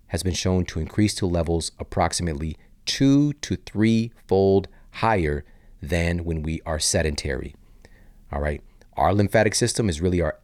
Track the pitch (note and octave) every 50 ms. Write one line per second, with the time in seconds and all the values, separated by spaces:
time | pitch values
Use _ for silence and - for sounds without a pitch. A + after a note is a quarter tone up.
0 | _ - - E2+ - F#2 E2+ - - F#2+ F#2 F#2 F2 - - E2 D#2+ D#2 - -
1 | G#2+ G#2 - - G#2+ F2+ F2 E2+ E2 E2+ E2+ E2 E2 - - - D#2+ - - G2
2 | F2 E2 - - F2+ E2+ D2+ C#2 D#2 D#2+ D#2 - - _ - - _ - - -
3 | C3+ C3+ C#3 C#3+ D3 D3 C#3+ - - - F#2 - - - - G2+ G#2+ A2+ A2+ A2+
4 | A2+ A2+ - - - - F#2+ F#2+ G2 G2 G2 G2 F#2 - - - - - - -
5 | - A2+ A2 G2 E2 D2 D2 C#2+ - - - - _ - - - - C#2+ F2 E2+
6 | E2+ E2+ F2 E2+ E2 E2+ E2 D#2+ D2+ D#2+ D#2+ E2 - E2 D#2+ D#2 - - - F#2
7 | D#2+ D2+ C#2+ - - D2 C2 C2 - C#2 - - - - - - - - - -
8 | - - - - - - C#2+ C#2+ D2 D2+ D2 C#2 - - - - - - - -
9 | C#2+ E2+ F#2+ G#2 G2+ G2 - A2 G#2+ G#2+ G#2 - B2 A2+ - - A#2+ G2+ D#2+ D2+
10 | F2 F#2 F2+ F2 E2 D#2 - -